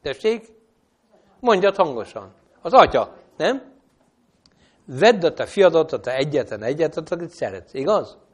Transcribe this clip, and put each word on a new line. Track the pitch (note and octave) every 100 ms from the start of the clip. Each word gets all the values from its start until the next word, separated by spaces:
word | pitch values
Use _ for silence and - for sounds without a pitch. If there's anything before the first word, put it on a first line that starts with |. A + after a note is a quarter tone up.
Tessék? | D3 E3+ A3 A3+ - _ _ _ _ _ _ _ _ _
Mondjad | B3 G3 G3 G3
hangosan. | E3+ A#2+ G2 A2 F#2+ _ _ _
Az | F3
Atya, | B3+ F3 C3 G#2 - _ _
nem? | E3 C4+ - _ _ _ _ _ _ _ _ _ _ _ -
„Vedd | C3 G#3 A3 E3+
a |
te | - A#2+
fiadat, | - F#3 E3 D#3
a | A#2+
te | - C3
egyetlen | D3 C#3+ A#2 G#2+
egyetet, | A2 D3+ D#3 D#3+ D#3+
akit | F3 E3+
szeretsz.” | - A#2 F#2+ -
Igaz? | C3+ C#3 G#3 A#2+ - _